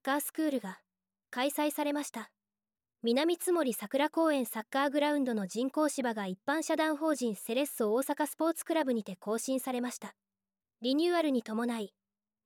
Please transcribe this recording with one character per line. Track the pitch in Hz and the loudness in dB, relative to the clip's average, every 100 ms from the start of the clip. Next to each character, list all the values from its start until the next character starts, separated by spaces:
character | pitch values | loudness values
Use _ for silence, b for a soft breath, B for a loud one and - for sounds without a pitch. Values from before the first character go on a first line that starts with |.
カ | - 285 | -2 -2
ー | |
ス | - | -2
ク | - | -2
ー | 311 | 0
ル | 262 | 0
が、 | 190 - _ _ _ _ _ | -4 -12 _ _ _ _ _
開 | 247 277 | -2 0
催 | - 302 | 2 0
さ | 294 | 0
れ | 294 | 0
ま | 285 | -2
し | 285 | -4
た。 | 226 - _ _ _ _ _ _ _ | -8 -12 _ _ _ _ _ _ _
南 | 226 247 320 339 | 0 2 2 0
津 | 359 | 2
森 | 349 262 | 2 2
桜 | 214 208 269 294 | -2 -2 0 2
公 | - 320 | 2 2
園 | 285 240 | 2 0
サ | 226 | -6
ッ | - | -4
カ | 269 285 | 0 2
ー | |
グ | 285 | 2
ラ | 294 | 2
ウ | 294 | 2
ン | |
ド | 254 | 0
の | 220 185 | 0 -2
人 | 214 262 | -2 -2
工 | 302 302 | 2 2
芝 | - 247 | 2 -2
が | 220 190 | -2 -4
一 | 185 - | -4 -2
般 | 311 | -2
社 | 311 320 | 0 2
団 | 311 285 | 2 0
法 | 320 | 0
人 | 302 240 202 | 0 0 -4
セ | - | -2
レ | 233 | -2
ッ | 285 | -2
ソ | - 214 | 0 2
大 | 226 | 2
阪 | 269 285 302 | 0 0 -2
ス | - | 0
ポ | 320 | 0
ー | |
ツ | 320 | 0
ク | - | 0
ラ | 320 | 0
ブ | 269 | 2
に | 233 | 0
て | 202 185 | -4 -8
更 | - 226 | -4 -2
新 | - 262 | 0 -2
さ | 262 | -2
れ | 247 | -4
ま | 240 | -4
し | - | -6
た。 | 202 - _ _ _ _ _ _ | -12 -16 _ _ _ _ _ _
リ | 233 | 0
ニ | 285 349 | 2 4
ュ | |
ー | 349 | 4
ア | |
ル | 311 | 2
に | 254 | 2
伴 | 220 220 240 233 | 0 -2 -2 -4
い、 | 196 _ _ _ _ _ | -6 _ _ _ _ _